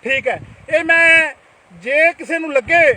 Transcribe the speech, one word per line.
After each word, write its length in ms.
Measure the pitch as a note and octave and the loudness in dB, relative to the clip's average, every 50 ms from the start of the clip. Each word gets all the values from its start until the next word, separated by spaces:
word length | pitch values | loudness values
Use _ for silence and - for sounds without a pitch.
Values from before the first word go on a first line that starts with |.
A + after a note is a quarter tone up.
| _ | _
ठीक 280 | A#3 C4+ C4+ B3+ B3+ G#3 | -4 -4 -4 -2 -4 -6
है, 100 | - - - - _ - - D#4+ | -6 -10 -18 -20 _ -12 -4 -4
ਇਹ 100 | D#4 E4+ | -4 0
ਮੈਂ, 500 | D#4+ E4 E4 E4 E4 E4 E4 D#4+ D4+ C4+ - _ _ _ _ _ _ F#3 E3+ E3+ | 0 0 2 4 4 4 4 2 0 -6 -12 _ _ _ _ _ _ -20 -14 -8
ਜੇ 300 | A#3 C#4 D4+ D#4+ E4+ E4+ | -4 0 2 2 0 0
ਕਿਸੇ 260 | _ D#4+ G#3 D#4+ E4 | _ -10 -8 -8 -6
ਨੂੰ 140 | D#4+ D#4+ C#4+ | -6 -2 -2
ਲੱਗੇ 420 | C4+ A3+ - E4 E4+ E4 D4 A#3 | -4 -2 2 2 2 4 2 0